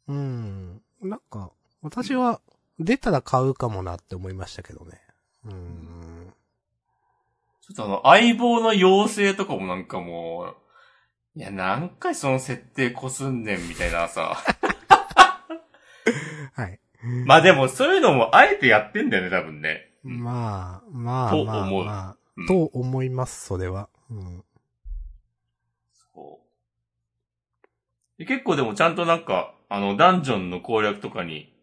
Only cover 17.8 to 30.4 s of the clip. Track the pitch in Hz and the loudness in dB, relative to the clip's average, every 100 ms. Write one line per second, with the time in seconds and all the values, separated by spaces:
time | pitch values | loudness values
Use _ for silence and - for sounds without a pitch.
17.8 | 285 381 254 135 113 208 392 403 127 107 | 2 6 6 4 6 8 8 6 6 4
18.8 | - 208 277 98 92 90 80 76 76 78 | 4 -4 0 0 0 -2 -4 -6 -6 -6
19.8 | - _ 131 120 120 120 113 98 90 90 | -12 _ -14 -10 -6 -6 -6 -6 -10 -14
20.8 | 226 135 120 127 120 - 110 107 95 98 | -14 -10 -6 -2 0 0 -2 -4 -2 -4
21.8 | 87 101 92 - _ - 85 185 160 127 | -4 -8 -10 -16 _ -14 0 0 0 -2
22.8 | 127 131 131 127 123 - - 92 90 92 | -4 -4 -4 -4 -6 -8 -8 -6 -4 -8
23.8 | 101 _ _ 110 92 87 _ _ _ _ | -12 _ _ -14 -14 -16 _ _ _ _
24.8 | - - - - _ _ _ _ _ _ | -12 -12 -12 -18 _ _ _ _ _ _
25.8 | _ _ _ - 73 76 _ _ _ _ | _ _ _ -20 -20 -20 _ _ _ _
26.8 | _ _ _ _ _ _ _ _ _ _ | _ _ _ _ _ _ _ _ _ _
27.8 | _ _ _ _ 165 262 262 151 117 101 | _ _ _ _ -6 -4 -2 0 -2 2
28.8 | 165 160 170 165 - 92 87 - _ 101 | 0 2 0 0 0 -2 -2 -14 _ -2
29.8 | 101 101 175 180 139 104 | -2 4 4 4 0 -4